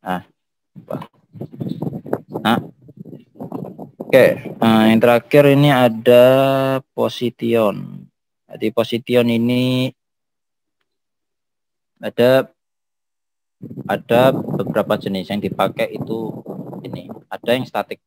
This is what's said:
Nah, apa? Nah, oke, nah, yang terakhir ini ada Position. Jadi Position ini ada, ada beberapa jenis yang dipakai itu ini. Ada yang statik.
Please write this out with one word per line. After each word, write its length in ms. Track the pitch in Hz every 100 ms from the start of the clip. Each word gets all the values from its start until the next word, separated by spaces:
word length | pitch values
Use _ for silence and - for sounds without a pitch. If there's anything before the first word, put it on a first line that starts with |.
| 95
Nah, 160 | 92 101 _ _ _ _ - -
apa? 120 | - - _ _ - - - - - - - - - - - 104
Nah, 140 | 117 - - - - - - _ _ - - - - - _
oke, 280 | - 131 101 - - -
nah, 240 | 113 113 110
yang 160 | 113
terakhir 480 | 120 120 - 147 143
ini 240 | 139 147
ada 520 | 135 123 113 123 120 123 131 135 135 135 135 -
Position. 1120 | - 117 - 123 - 117 117 107 98 92 - 95 _ _ _ _
Jadi 220 | - 110
Position 580 | 110 113 117 - 123 120
ini 600 | 117 117 123 127 127 127 - _ _ _ _ _ _ _ _ _ _ _ _ _ _ _ _ _ _ _ _
ada, 560 | 117 - 120 131 127 _ _ _ _ _ _ _ _ _ _ _ - - -
ada 320 | 101 - 117 131
beberapa 600 | 127 - - 98 - 95 107
jenis 300 | - 98 90
yang 80 | 101
dipakai 480 | 101 - 98 - 117 107
itu 340 | 104 113 110 - - - - - -
ini. 240 | - - - _
Ada 240 | 107 - 123
yang 80 | -
statik. 340 | 107 101 104